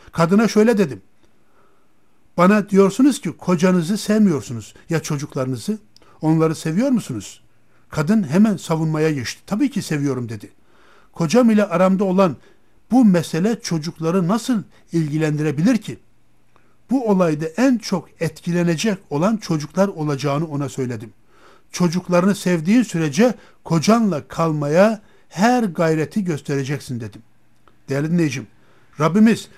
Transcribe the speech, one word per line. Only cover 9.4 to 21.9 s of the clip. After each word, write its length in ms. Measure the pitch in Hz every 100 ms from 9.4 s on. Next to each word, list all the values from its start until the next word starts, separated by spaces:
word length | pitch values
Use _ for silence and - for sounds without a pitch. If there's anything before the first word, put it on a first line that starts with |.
| -
"Tabii 240 | 202 285
ki 120 | 190
seviyorum." 460 | - 151 143 127 117
dedi. 220 | 110 - _ _ _ _ _ _
"Kocam 380 | - 160 220 233
ile 140 | 208
aramda 400 | 202 170 190 190
olan 320 | 196 185 190 117 - - _ _ -
bu 140 | 240
mesele 560 | 220 175 151 160 202 233
çocukları 680 | - 165 160 - 160 185 170
nasıl 340 | 220 240 226 - - -
ilgilendirebilir 840 | 165 156 151 156 147 156 139 190 247
ki? 200 | - 113 _ _ _ _ _ - _ _ -
Bu 180 | 262 226
olayda 380 | 190 175 147 160
en 320 | - 269 240
çok 300 | - 180 - -
etkilenecek 800 | 160 - 175 175 170 160 214 196 -
olan 260 | 143 190 220
çocuklar 520 | - 160 151 185 202
olacağını 580 | 170 151 139 151 143 165
ona 220 | 143 139
söyledim. 440 | - 123 113 113 - _ _ - - _
Çocuklarını 600 | - 180